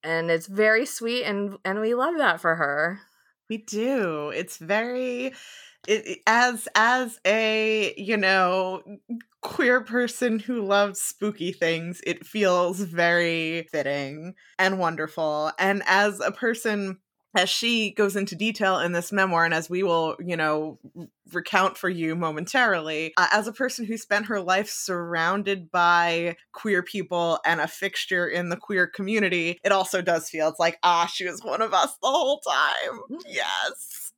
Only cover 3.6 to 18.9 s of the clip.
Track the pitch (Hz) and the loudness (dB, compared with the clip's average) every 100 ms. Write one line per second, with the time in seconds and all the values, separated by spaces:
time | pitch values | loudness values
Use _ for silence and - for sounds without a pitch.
3.6 | 220 202 240 269 190 156 147 - 180 - | -6 -4 0 0 0 -2 -4 -6 -6 -10
4.6 | 160 202 233 247 254 247 262 262 - - | -2 -2 -2 -4 -4 -4 -6 -8 -20 -20
5.6 | - _ - 214 - 185 - 226 247 233 | -20 _ -2 -2 -2 0 4 6 4 2
6.6 | - - 220 254 254 226 185 214 220 220 | 0 4 4 4 0 -2 2 2 2 2
7.6 | 220 220 202 - 196 220 190 190 185 185 | 2 2 0 -4 -2 0 4 4 4 2
8.6 | 185 185 - 202 _ 233 - _ - - | 0 -4 -10 -20 _ -12 -12 _ -12 0
9.6 | 277 254 254 233 240 - 247 220 208 247 | 2 2 2 -2 -2 0 0 0 -2 -4
10.6 | 202 202 202 190 - - 214 214 170 175 | 2 4 4 0 -8 -4 -4 -4 -6 -2
11.6 | 165 165 165 180 - 175 - 214 196 180 | 0 0 -4 -8 -6 -6 -6 0 2 4
12.6 | 180 185 196 170 170 175 170 165 160 165 | 2 0 -6 2 4 4 2 0 -2 -4
13.6 | 165 156 135 143 139 151 170 185 _ - | -4 -4 -2 -2 -4 -8 -14 -16 _ 0
14.6 | 190 190 170 165 156 - 156 151 156 - | 2 2 -2 -2 -6 -2 -2 0 -2 0
15.6 | 190 196 - 190 208 202 208 214 240 226 | 0 2 2 4 4 0 -4 -2 -4 -2
16.6 | 226 208 196 190 _ _ _ 214 185 - | -2 -2 -4 -10 _ _ _ 0 2 0
17.6 | 233 233 214 - 208 196 202 170 214 220 | 0 0 0 2 0 2 -4 -2 -4 0
18.6 | 196 185 170 | 0 2 0